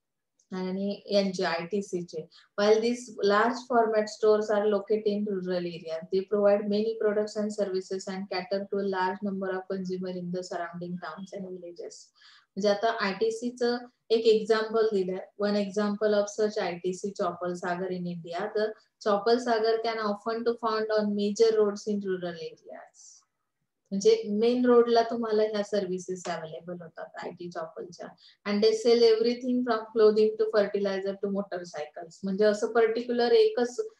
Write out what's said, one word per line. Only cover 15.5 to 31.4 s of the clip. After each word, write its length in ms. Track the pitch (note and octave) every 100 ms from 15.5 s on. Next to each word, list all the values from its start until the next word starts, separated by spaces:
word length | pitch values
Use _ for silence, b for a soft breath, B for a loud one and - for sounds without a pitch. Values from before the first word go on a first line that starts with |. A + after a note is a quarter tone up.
| G3+
example 600 | G3 G3 G#3 G3+ G#3+ G#3
of 100 | G3+ -
such 200 | G#3+ G#3+
आयटीसी 500 | F3+ F3 F#3 F#3 G3+
Chopal 420 | - F#3 F3 F3+
Sagar 320 | F3+ F3+ F3 F#3
in 180 | F3+
India. 440 | F3 F3 E3 E3+ G#3 G#3+
The 80 | G#3+ - b _
Chopal 340 | A3 G3+ G#3 B3
Sagar 380 | B3 A3+ A3 A3+
can 220 | A3+ A3
often 460 | G#3+ G#3 A#3 A3+
to 100 | A#3 A#3 A3+
found 200 | G#3+ G#3+ G#3+
on 160 | G#3
major 400 | G3+ G#3 G#3 A3+ G#3+
roads 340 | G#3 G3+ -
in 20 | G3+
rural 400 | G3 F3+ F3 E3
areas. 840 | D#3+ - - - - _ - - _ _ _ _ _ _ _
म्हणजे 300 | G3 G#3+ A3+ G#3
main 400 | G#3 A#3 B3+ B3
रोडला 360 | A#3+ A#3 A#3
तुम्हाला 420 | A#3 A#3 A3+ G#3+
ह्या 200 | G#3+ G#3+
services 600 | G3+ G#3 F#3 F#3 F3+ F#3 F#3
available 480 | E3 D#3+ D#3+ E3+
होतात 360 | F3 E3 - D#3+ E3+
आयटी 260 | E3 F3 F3
चॉपलच्या. 580 | F3 D#3+ - F3+ F3 - - b b G3+
And 140 | G#3
they 80 | A3
sell 320 | A3 B3 A#3 A#3 A3
everything 420 | A#3 A#3+ B3+ B3
from 180 | B3 A3
clothing 500 | G#3+ A#3 G#3+ G#3+ G#3+
to 160 | G#3+ A3 G#3+
fertilizer 560 | G3 G3+ G3 F#3+ G3 G3 G3+
to 40 |
motorcycles. 880 | G3